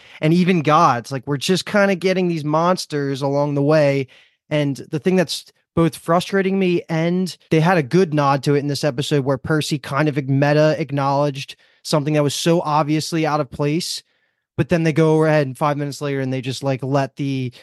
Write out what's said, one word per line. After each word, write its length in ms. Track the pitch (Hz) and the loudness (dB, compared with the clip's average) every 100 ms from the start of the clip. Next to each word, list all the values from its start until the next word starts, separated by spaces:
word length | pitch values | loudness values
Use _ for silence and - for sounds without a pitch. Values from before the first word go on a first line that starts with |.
| - - | -18 -4
and 100 | 156 | 2
even 280 | 170 180 180 | 2 2 2
God's. 520 | 147 156 165 120 - | 4 4 4 2 -4
Like, 140 | 135 139 | -8 -6
we're 100 | 143 | -4
just 300 | - 180 - | -2 -2 0
kinda 280 | 208 196 | 2 2
getting 340 | 180 185 185 180 | 0 0 0 0
these 160 | 160 | -2
monsters 760 | 147 156 175 180 - 147 139 135 | 0 0 2 0 -2 -4 -4 -2
along 340 | 143 143 147 | -2 0 0
the 80 | 143 | 0
way. 440 | 143 156 143 139 131 - _ _ - | 2 4 4 2 -4 -12 _ _ -4
And 280 | 151 143 123 | -2 -2 -4
the 220 | - 156 | -6 -4
thing 180 | 185 185 | 0 2
that's 360 | 160 - - _ _ | 0 -4 -12 _ _
both 200 | - 165 | 0 0
frustrating 640 | - - 170 - 196 190 196 | 0 0 0 0 -2 0 0
me, 240 | 180 170 - | 0 0 -2
and 480 | 160 170 180 180 - - | -2 0 -2 -4 -6 0
they 100 | 160 | 2
had 160 | 165 185 | 4 2
a 60 | |
good 320 | 127 175 180 | 2 2 2
nod 280 | 147 139 139 | 2 2 2
to 100 | 147 | 2
it 60 | 143 | 0
in 80 | 143 | 0
this 160 | 139 | -2
episode 420 | 147 127 139 147 131 | -2 -2 -2 0 0
where 100 | 131 | -2
Percy 420 | - 156 - 151 | 0 -2 -2 -6
kind 300 | - 143 156 | -4 0 0
of 80 | 139 135 | 0 0
meta 480 | 139 143 151 156 143 | 2 2 4 2 0
acknowledged 800 | 139 143 139 139 147 139 - - _ _ | -4 -4 -2 0 -2 -4 -12 -16 _ _
something 320 | - 160 143 | -4 -2 0
that 80 | 151 | 0
was 120 | 147 | 0
so 280 | - 170 170 | 0 0 0
obviously 640 | 151 151 147 156 - 165 156 | 0 0 0 -2 -2 -2 -2
out 140 | 151 | -2
of 100 | 139 | -4
place, 520 | - 147 160 - - - _ _ _ _ - | -4 -2 -2 -4 -10 -14 _ _ _ _ -4
but 120 | 160 | 0
then 160 | 170 | 2
they 80 | 160 | 2
go 320 | 151 160 156 | 2 4 4
ahead 240 | 156 151 131 | 4 2 0
and 100 | 123 | -2
five 180 | 151 147 | -2 -2
minutes 240 | 143 127 | -6 -6
later 200 | 143 139 | -6 -4
and 120 | 131 | -4
they 80 | 131 | -4
just, 220 | 131 123 | -6 -6
like, 180 | 139 131 | -4 -4
let 360 | 131 139 135 - | -2 -2 -2 -6
the 360 | 139 135 127 - | -6 -4 -6 -10